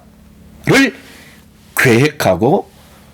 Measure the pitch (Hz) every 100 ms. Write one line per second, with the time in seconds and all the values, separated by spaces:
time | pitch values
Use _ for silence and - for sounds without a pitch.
0 | - - - - - - - 233 262 -
1 | - - - - - _ - - 131 113
2 | 147 - 101 85 117 190 - - - -
3 | -